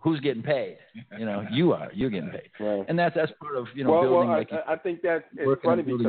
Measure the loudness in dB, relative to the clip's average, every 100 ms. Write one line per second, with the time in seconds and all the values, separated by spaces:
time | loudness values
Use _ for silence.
0 | -2 0 0 -2 0 -2 -2 -8 -18 -20
1 | -16 -8 -4 -4 -2 2 4 2 -2 -4
2 | -2 -2 -6 -10 -14 -6 -2 -2 0 0
3 | 0 0 -2 -4 -10 -8 -8 -2 4 4
4 | 6 4 4 2 -2 -6 -4 -4 -4 -4
5 | -2 -2 -4 -4 0 0 2 0 0 0